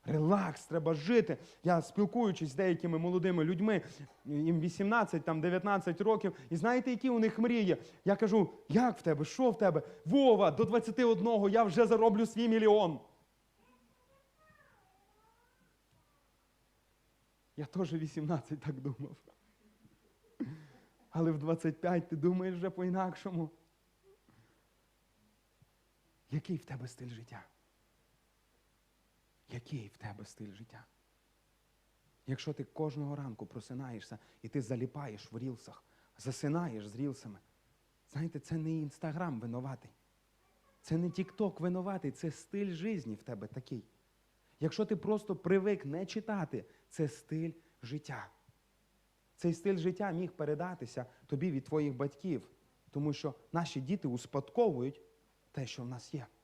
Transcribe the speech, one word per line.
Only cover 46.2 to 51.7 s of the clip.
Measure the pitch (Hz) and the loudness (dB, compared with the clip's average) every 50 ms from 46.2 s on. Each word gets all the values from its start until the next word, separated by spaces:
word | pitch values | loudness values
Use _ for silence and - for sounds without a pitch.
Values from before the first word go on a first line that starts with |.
| 208 - 214 196 160 - - 113 95 - - _ _ _ | -4 -4 -4 -4 -4 -4 -4 -8 -8 -10 -20 _ _ _
це | - - 160 | -2 -2 -2
стиль | 139 - - - _ 160 160 165 165 165 - _ _ _ _ | -2 -2 -8 -10 _ -6 -4 -4 -6 -8 -10 _ _ _ _
життя. | - 117 139 151 - - 139 110 - - _ _ _ _ _ _ _ _ _ _ _ _ _ _ _ _ _ _ _ _ _ | -12 -10 -10 -10 -8 -10 -12 -12 -12 -14 _ _ _ _ _ _ _ _ _ _ _ _ _ _ _ _ _ _ _ _ _
Цей | - - 170 165 | -2 -2 -2 -2
стиль | 170 - 196 196 | 0 0 0 0
життя | 180 160 185 180 185 208 196 | 2 0 -2 -2 0 -4 -2
міг | 165 165 185 175 | -2 -2 -4 -6
передатися | - - 156 147 151 147 170 180 185 - 127 117 - 135 120 - - _ - | -6 -6 -2 -2 -2 -2 -4 -6 -6 -10 -12 -10 -8 -10 -10 -10 -14 _ -8
тобі | - 151 139 165 185 | -6 -4 -2 -2 -2
від | 151 135 131 | -2 -2 -4
твоїх | - | 0